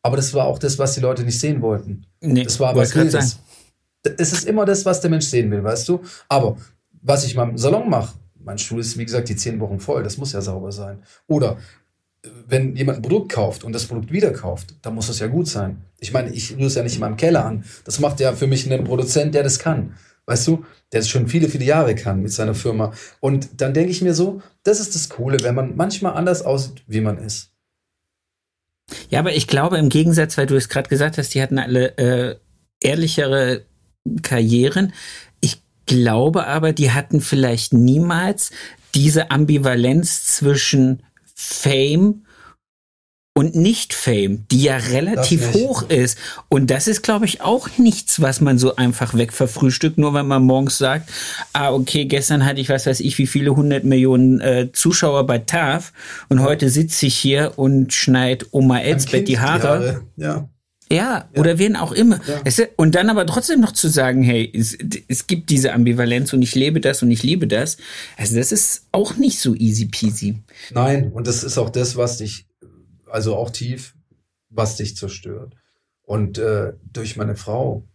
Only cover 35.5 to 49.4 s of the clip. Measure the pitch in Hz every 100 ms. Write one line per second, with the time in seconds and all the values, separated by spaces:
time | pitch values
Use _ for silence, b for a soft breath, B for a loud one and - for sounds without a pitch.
35.5 | - _ _ - 127 117 110 143 170 110
36.5 | 151 160 156 139 127 143 151 - 135 127
37.5 | 117 - 123 123 143 170 170 185 202 -
38.5 | B B B _ 139 147 151 - 135 151
39.5 | 147 135 120 123 151 175 - - - 143
40.5 | 139 - 139 131 127 _ _ _ - -
41.5 | - 139 135 139 156 202 208 b b b
42.5 | b _ _ _ _ _ _ _ - 156
43.5 | 160 185 226 - - - 107 98 104 104
44.5 | 127 143 131 120 127 175 226 - 165 120
45.5 | 185 262 247 - 147 123 - B B _
46.5 | 143 131 135 220 214 - 214 208 - -
47.5 | 247 - - 233 - - - 135 131 143
48.5 | 123 127 - 123 117 113 117 117 -